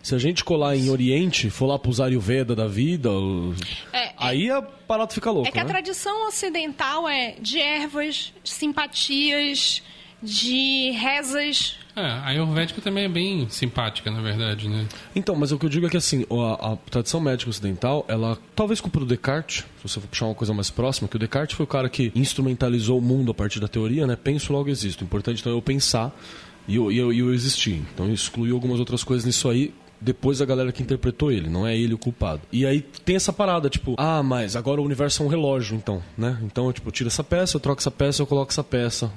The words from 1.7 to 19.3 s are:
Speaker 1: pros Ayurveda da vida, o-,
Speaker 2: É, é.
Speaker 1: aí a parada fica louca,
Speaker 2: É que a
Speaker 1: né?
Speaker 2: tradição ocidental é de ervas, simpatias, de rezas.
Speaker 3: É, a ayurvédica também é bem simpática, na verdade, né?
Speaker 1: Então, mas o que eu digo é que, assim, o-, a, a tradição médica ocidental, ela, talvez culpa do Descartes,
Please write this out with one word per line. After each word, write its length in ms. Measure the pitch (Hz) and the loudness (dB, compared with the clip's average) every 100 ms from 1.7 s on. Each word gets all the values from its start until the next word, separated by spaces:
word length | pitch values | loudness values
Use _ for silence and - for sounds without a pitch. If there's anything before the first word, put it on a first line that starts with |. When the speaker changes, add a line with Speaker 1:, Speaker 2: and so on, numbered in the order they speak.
| 139 | 2
Speaker 1:
pros 220 | 127 117 | 0 2
Ayurveda 520 | 127 127 95 131 120 113 | 2 2 2 0 2 0
da 120 | 110 | 0
vida, 420 | 101 147 175 120 | 2 2 2 2
o-, 440 | 98 98 92 87 87 87 - - | 2 0 0 -2 -4 -6 -10 -6
Speaker 2:
É, 140 | 247 233 | -4 -4
é. 60 | - | -4
Speaker 1:
aí 320 | 127 135 220 | 0 0 0
a 100 | 269 | 0
parada 520 | 269 - - 220 220 | -4 -16 -4 -2 0
fica 180 | - 226 | -2 0
louca, 160 | 214 240 | 0 2
Speaker 2:
É 40 | |
que 80 | 349 | 0
a 40 | |
Speaker 1:
né? 60 | 339 | 0
Speaker 2:
tradição 580 | 370 349 370 403 427 440 | -2 -2 -6 -4 -2 -2
ocidental 800 | - 381 330 311 277 269 302 330 | -2 -2 -2 -4 -2 -2 0 0
é 280 | 277 240 - | 0 -2 -4
de 180 | 214 294 | -4 0
ervas, 720 | 294 302 294 285 302 285 - - | 0 0 -2 -4 -4 -4 -8 -10
simpatias, 1400 | - - 302 294 285 - - 277 294 285 285 277 - - - - - - | -10 -4 -2 -2 -2 -2 0 2 2 2 0 0 0 -2 -6 -20 -20 -14
de 680 | 220 214 240 254 269 269 262 | -4 -2 0 2 2 2 0
rezas. 840 | 233 247 285 269 285 294 285 - - - - | 0 0 0 -2 -2 0 0 -2 -6 -12 -4
Speaker 3:
É, 60 | |
a 260 | 160 120 139 | -4 -2 -2
ayurvédica 520 | 143 160 156 165 - | 0 2 2 0 -2
também 240 | 202 196 196 | -2 -2 0
é 40 | |
bem 380 | 170 190 185 117 | 0 0 0 -2
simpática, 600 | - 127 127 113 - 110 | -2 -2 0 -2 -2 -6
na 120 | 110 | -4
verdade, 460 | 110 107 110 104 104 | -2 0 0 -2 -2
né? 200 | 107 110 - - 190 | -2 -4 -8 -6 -4
Speaker 1:
Então, 200 | 196 165 | 0 0
mas 160 | 143 | 0
o 80 | 143 | 0
que 60 | 160 | 0
eu 40 | |
digo 160 | 147 170 | 0 0
é 40 | |
que, 80 | 175 | 0
assim, 280 | - 139 - | 0 0 0
o-, 120 | 117 | 0
a, 320 | 117 107 110 | 0 0 -2
a 20 | 110 | -4
tradição 440 | - 123 113 165 | -2 -2 0 0
médica 300 | 151 123 120 | 0 0 -2
ocidental, 540 | 98 101 90 123 147 - | -4 -2 0 0 0 0
ela, 300 | 113 113 113 - - | 0 0 -2 -4 -2
talvez 260 | 214 220 | 0 0
culpa 180 | 185 165 | 0 0
do 60 | 127 | 2
Descartes, 520 | 120 - | 0 2